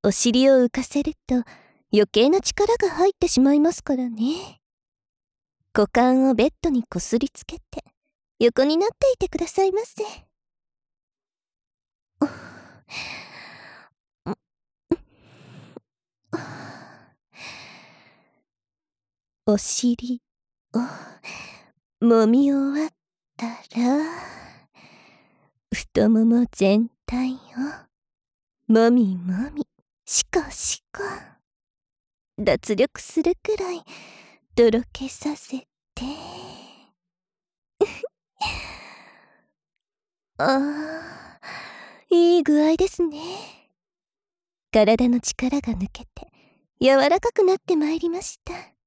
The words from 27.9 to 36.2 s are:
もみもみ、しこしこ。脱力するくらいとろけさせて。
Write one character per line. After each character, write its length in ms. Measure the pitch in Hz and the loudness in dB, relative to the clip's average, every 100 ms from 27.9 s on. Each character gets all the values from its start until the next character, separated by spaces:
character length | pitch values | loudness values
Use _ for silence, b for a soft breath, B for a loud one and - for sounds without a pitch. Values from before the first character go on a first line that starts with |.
| _ _ _ _ _ _ _ - | _ _ _ _ _ _ _ 2
も 240 | 220 233 | 4 6
み 260 | 247 202 180 | 4 2 -2
も 360 | 180 185 277 | -6 -6 -6
み、 120 | 294 - _ _ _ | -8 -12 _ _ _
し 200 | - - | -4 -2
こ 160 | - 370 - | 0 -2 -4
し 320 | - - - _ | -6 -6 -6 _
こ。 80 | - - - - _ _ _ _ _ _ _ _ _ _ - | -12 -10 -10 -18 _ _ _ _ _ _ _ _ _ _ -4
脱 380 | 214 - - | 0 0 0
力 260 | 202 262 - | 0 0 -2
す 220 | - - | -6 -2
る 140 | 339 370 | -2 -2
く 160 | - 427 | -4 -4
ら 160 | 370 | -6
い 120 | 349 - B B B B B B - | -8 -14 B B B B B B 2
と 120 | 233 | 4
ろ 140 | 220 240 | 4 -4
け 160 | - 269 | -12 -12
さ 280 | - - 294 | -8 -8 -8
せ 240 | - 262 _ _ _ | -10 -12 _ _ _
て。 100 | - 254 302 | -12 -12 -12